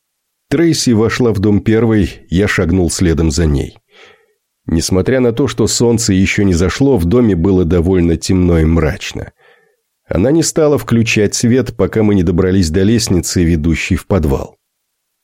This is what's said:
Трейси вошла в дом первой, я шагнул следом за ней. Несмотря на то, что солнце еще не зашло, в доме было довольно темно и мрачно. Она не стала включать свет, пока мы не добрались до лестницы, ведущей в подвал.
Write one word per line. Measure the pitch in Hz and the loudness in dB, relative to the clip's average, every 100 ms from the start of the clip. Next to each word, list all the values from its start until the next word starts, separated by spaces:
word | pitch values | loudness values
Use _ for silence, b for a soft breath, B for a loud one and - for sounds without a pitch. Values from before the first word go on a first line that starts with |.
| _ _ _ _ - | _ _ _ _ -6
Трейси | 156 170 147 127 | 0 0 0 0
вошла | 107 110 - 120 | 2 0 0 -2
в | 98 | 0
дом | 107 101 | 0 0
первой, | 110 110 117 107 90 - - | 0 0 2 0 -2 -6 -4
я | 85 101 | -2 0
шагнул | - 82 95 85 | 0 0 0 0
следом | - 87 78 80 | 0 0 0 0
за | 76 80 | 0 0
ней. | 69 - - _ b b b b b _ _ - | -2 -4 -12 _ b b b b b _ _ -6
Несмотря | 82 - - 151 131 | -4 -2 -2 0 0
на | 123 | 0
то, | 113 135 | 0 -2
что | - 104 | -2 -2
солнце | - 120 117 - | 0 0 0 0
еще | 95 95 - | 0 0 0
не | 98 | 0
зашло, | 82 92 - 139 120 | 0 0 0 0 2
в | 85 | 2
доме | 123 117 87 | 2 2 2
было | 95 92 | 2 2
довольно | 85 87 85 95 85 80 | 2 0 2 2 2 0
темно | - 92 90 82 | 0 0 2 2
и | 78 | 2
мрачно. | 82 76 - - - - - b b b b b _ - | 2 0 -4 -10 -12 -14 -18 b b b b b _ -6
Она | 82 120 | -2 0
не | 165 | 0
стала | 147 165 151 139 | 0 0 0 0
включать | - 117 117 110 101 - | 0 0 0 0 0 0
свет, | 117 127 - - | 0 0 0 -2
пока | 92 110 | -2 0
мы | 104 101 | 2 2
не | |
добрались | 87 85 92 98 82 | 2 0 2 0 0
до | 90 | 0
лестницы, | 101 117 - 90 - 95 | 2 0 0 -2 0 0
ведущей | 82 85 82 78 - 90 | 0 0 0 -2 -2 -4
в | - | -2
подвал. | 98 78 65 - _ _ _ _ _ _ _ | -2 0 -2 -6 _ _ _ _ _ _ _